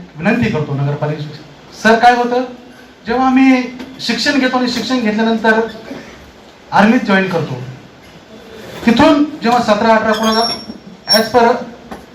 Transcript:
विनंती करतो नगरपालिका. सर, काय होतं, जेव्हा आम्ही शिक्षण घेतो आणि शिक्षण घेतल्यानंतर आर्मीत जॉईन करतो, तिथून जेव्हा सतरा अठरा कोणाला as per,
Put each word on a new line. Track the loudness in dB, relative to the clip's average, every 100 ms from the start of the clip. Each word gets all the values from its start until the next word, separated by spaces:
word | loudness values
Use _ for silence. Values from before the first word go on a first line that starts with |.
| -14 -6
विनंती | -2 0 0
करतो | -2 -4
नगरपालिका. | -4 -4 -4 -6 -6 -10 -14 -20 -20 -20 -2
सर, | 2 4
काय | 4
होतं, | 4 0 -2 -4 -10 -20 -20 -20 -16 -6
जेव्हा | -2 2
आम्ही | 4 4 4 0 -10 -16 -10
शिक्षण | -6 -4 -2 0
घेतो | 0 0
आणि | -2
शिक्षण | -4 -4 -2
घेतल्यानंतर | -2 0 0 0 2 2 0 -8 -16 -16 -16 -20 -20 -20 -20 -20 -2
आर्मीत | 2 4 4 2
जॉईन | 0 0
करतो, | -4 -4 -8 -12 -16 -20 -20 -20 -20 -20 -20 -20 -20 -18 -2 2
तिथून | 4 6 4
जेव्हा | 2 -2 0 0
सतरा | 2 2 4
अठरा | 2 2
कोणाला | 0 0 0 -2 -4 -10 -18 -20 -16 -2
as | 0 2 2
per, | 4 2 -6 -16 -18 -20 -12